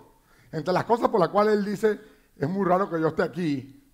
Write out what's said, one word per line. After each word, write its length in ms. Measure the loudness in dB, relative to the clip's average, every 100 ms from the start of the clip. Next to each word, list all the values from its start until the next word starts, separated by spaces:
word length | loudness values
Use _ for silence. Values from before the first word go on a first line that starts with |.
| -18 _ _ _ _
entre 220 | -8 -2
las 100 | 0
cosas 240 | 2 0 2
por 100 | 2
las 120 | 2
cuales 240 | 2 2
él 100 | 2
dice, 340 | 0 0 0 -2 -8 -20 _ -6
"Es 100 | -4
muy 200 | 0 2
raro 240 | 2 0
que 100 | -2
yo 80 | -2
esté 140 | 0
aquí", 600 | -4 -2 -4 -4 -8 -18 _